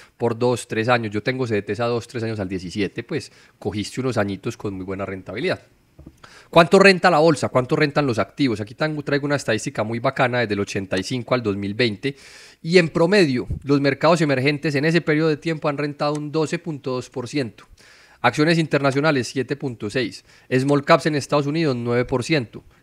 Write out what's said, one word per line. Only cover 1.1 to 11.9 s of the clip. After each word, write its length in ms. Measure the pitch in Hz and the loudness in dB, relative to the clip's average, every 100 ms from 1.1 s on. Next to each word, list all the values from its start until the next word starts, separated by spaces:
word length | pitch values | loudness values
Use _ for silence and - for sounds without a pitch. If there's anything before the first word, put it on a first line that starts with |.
yo 120 | 104 | -4
tengo 200 | 131 127 120 | -2 -2 -2
C 60 | |
D 80 | 104 | -2
Ts 180 | 98 101 | -2 -4
a 60 | 117 | -2
dos, 200 | 120 - | -2 -6
tres 160 | 120 | -6
años 160 | 113 110 | -6 -4
al 100 | 92 | -6
diecisiete, 540 | 95 87 104 95 - | -6 -6 -4 -4 -6
pues 300 | - 143 - - - - | -8 -8 -8 -16 -20 -12
cogiste 420 | 104 104 95 - | -8 -6 -6 -6
unos 160 | 127 117 | -4 -2
añitos 400 | 101 95 120 - | -2 -4 -8 -8
con 180 | 107 | -8
muy 100 | 95 | -8
buena 200 | 95 95 | -8 -8
rentabilidad. 560 | 95 95 - 101 180 - _ _ _ - - - - - - | -8 -10 -10 -6 -4 -6 _ _ _ -20 -20 -20 -20 -20 2
¿Cuánto 280 | 165 170 196 | 4 8 8
renta 320 | 196 185 185 | 8 6 4
la 80 | 156 | 6
bolsa? 300 | 165 151 110 | 6 4 0
¿Cuánto 280 | 165 127 156 | 0 0 0
rentan 300 | 151 147 139 | 0 0 0
los 120 | 107 | 0
activos? 420 | 98 - 135 101 | -4 -2 -2 -2
Aquí 140 | 101 | -6
tan-, 280 | - 156 151 | -4 -4 -4
traigo 220 | 143 143 | -2 -2
una 120 | 143 139 | 0 -2
estadística 480 | - 110 151 - | -2 -4 -4 -4
muy 160 | 107 117 | -4 -2
bacana 400 | 135 - 127 123 | -2 0 0 0
desde 120 | 110 | -2
el 80 | 101 | -2
ochenta 380 | 101 104 98 95 | -4 -6 -4 -4
y 40 | |
cinco 320 | - 127 117 | -4 -6 -2
al 80 | 127 | -2
dos 140 | 110 98 | -2 -4
mil 160 | 101 | -4
veinte. 420 | 107 123 | -2 -2